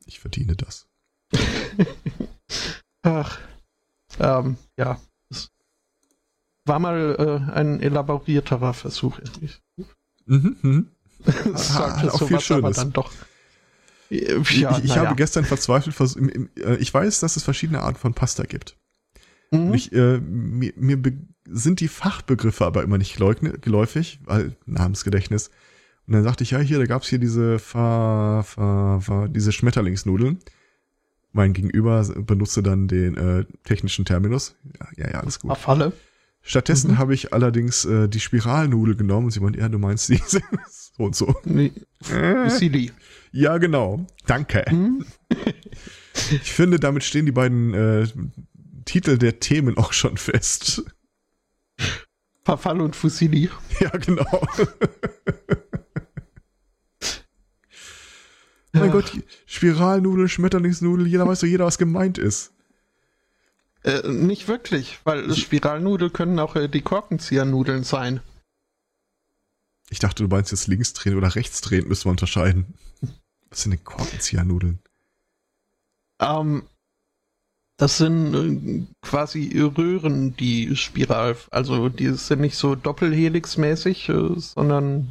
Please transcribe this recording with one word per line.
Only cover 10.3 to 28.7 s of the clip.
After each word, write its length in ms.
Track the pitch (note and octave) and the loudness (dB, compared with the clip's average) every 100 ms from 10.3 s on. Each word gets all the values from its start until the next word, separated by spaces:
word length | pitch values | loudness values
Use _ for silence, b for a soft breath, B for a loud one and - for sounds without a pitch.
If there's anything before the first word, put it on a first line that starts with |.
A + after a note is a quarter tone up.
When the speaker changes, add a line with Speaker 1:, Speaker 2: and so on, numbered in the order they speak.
| C3+ E3+ C#3 | 2 2 0
Speaker 1:
mhm. 240 | C3+ C#3+ - _ _ _ | 2 2 0 _ _ _
Speaker 2:
<laughs> 40 | - - G#3+ | 0 0 -2
Sagt 460 | E3 - C#3+ D3 - | -2 -2 0 -2 0
Speaker 1:
Hat 100 | D3+ | 0
auch 80 | C#3+ | 0
viel 220 | C#3+ D#3+ | 2 2
Speaker 2:
sowas 120 | - | 2
aber 100 | D3+ | 2
Speaker 1:
Schönes. 160 | A#2 - | 2 0
Speaker 2:
dann 160 | C3+ | -2
doch. 180 | C3 - - - b b b b b b b b | -2 -4 -10 -20 b b b b b b b b
Speaker 1:
Ich, 500 | - - D#2+ - B2+ | -6 -2 0 2 2
Speaker 2:
Ja, 200 | C#3 C#3+ | 2 2
Speaker 1:
ich 80 | C3 | 2
Speaker 2:
na 80 | B2+ | 2
Speaker 1:
habe 100 | B2+ | 2
Speaker 2:
ja. 80 | |
Speaker 1:
gestern 320 | B2+ D#3 E3 C#3+ | 2 0 0 0
verzweifelt 480 | C#3 - C3 D#3 - | 0 2 0 0 0
vers-, 200 | C3 - | 0 0
im, 140 | C3 | -2
im, 200 | A#2 - - | -2 -8 -6
äh, 220 | - A#2+ | -2 0
ich 140 | B2 | 0
weiß, 280 | C3+ G3 - | 0 0 0
dass 160 | E3 D3+ | -2 -2
es 80 | |
verschiedene 380 | - C#3 D#3+ D3+ | -2 -2 -2 -2
Arten 180 | - - | -2 -2
von 160 | A#2+ A#2+ | -4 0
Pasta 280 | B2 - | -2 -2
gibt. 320 | - - - - _ _ _ b b b b | -6 -8 -12 -20 _ _ _ b b b b
Speaker 2:
Mhm. 160 | D#3+ E3+ | 0 2
Speaker 1:
Und 60 | B2+ | 2
ich, 160 | - | 2
äh, 260 | A#2+ B2 B2+ | 4 4 4
mir, 540 | D2+ A2 G#2+ A#2+ B2+ - | 0 -6 -4 -2 -4 0
mir 200 | C3 C3+ | 0 2
be-, 200 | C3 C3+ - _ - | -2 -6 -14 _ -12
sind 300 | G#2+ C3+ F#3 | -2 0 0
die 80 | D#3+ | -2
Fachbegriffe 800 | - G3 - - B2+ A2+ - F2 | -4 -4 -4 -2 0 0 2 0
aber 180 | F#2 | 2
immer 140 | - G2+ | 2 2
nicht 200 | G2 - | 0 2
geleugn-, 420 | G2 A2+ B2 - | 2 2 -2 -4
geläufig, 580 | A#2 G#2 G#2+ D3+ E3 - | 0 2 2 0 -4 -8
weil 320 | - G#2 F2 - - | -4 -2 -2 -6 -6
Namensgedächtnis. 840 | E2 F2+ G2+ - F#2 - G#2+ - b b b b b - | -2 0 0 0 0 0 -4 -4 b b b b b 0
Und 80 | |
dann 100 | G#2+ | 2
sagte 200 | A2 B2 | 2 0
ich, 80 | A#2 | 0
„Ja, 80 | C3 | 0
hier, 180 | C#3+ D3 | 2 2
da 80 | A#2+ | 2
gab's 220 | B2 - | -2 -2
hier 120 | B2+ | 0
diese 400 | A#2+ A2+ A#2 A2+ | 0 2 2 0
Fa-, 840 | - A#2 A#2 A2+ A2 A2 G#2+ G#2+ | -2 -2 2 2 2 2 2 0
Fa-, 560 | G#2 - G2+ | -2 -2 0